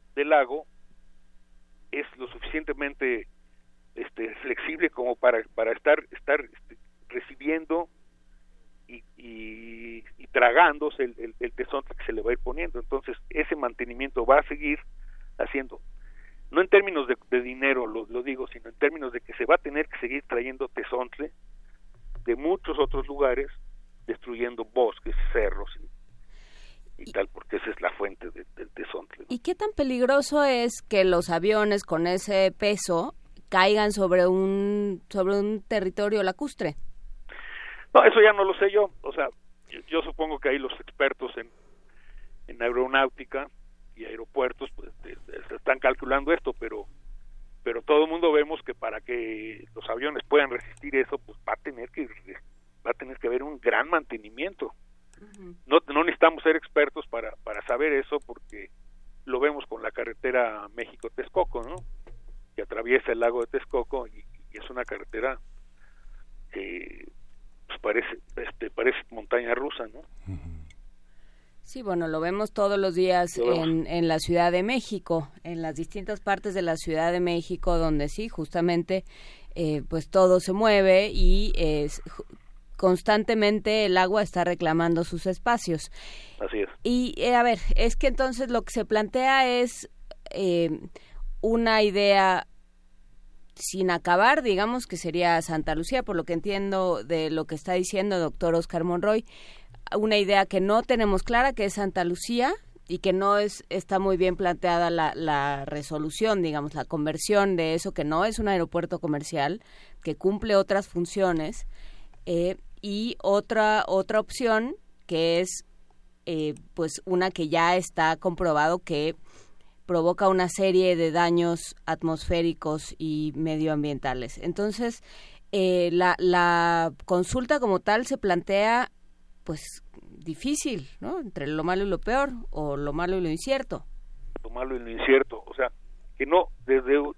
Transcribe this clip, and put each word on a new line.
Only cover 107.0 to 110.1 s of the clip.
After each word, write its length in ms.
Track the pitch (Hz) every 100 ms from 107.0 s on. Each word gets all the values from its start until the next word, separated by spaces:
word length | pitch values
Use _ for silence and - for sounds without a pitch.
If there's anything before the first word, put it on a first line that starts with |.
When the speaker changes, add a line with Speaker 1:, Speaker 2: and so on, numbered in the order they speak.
| 151 160 - 202 196 175
Speaker 2:
de 200 | 160 165
eso 180 | 196
que 100 | -
no 220 | 147 160 214
es 140 | 214
un 80 | 208
aeropuerto 500 | 185 165 175 170 175
comercial, 640 | 165 147 147 160 143 214 - - - -
que 120 | -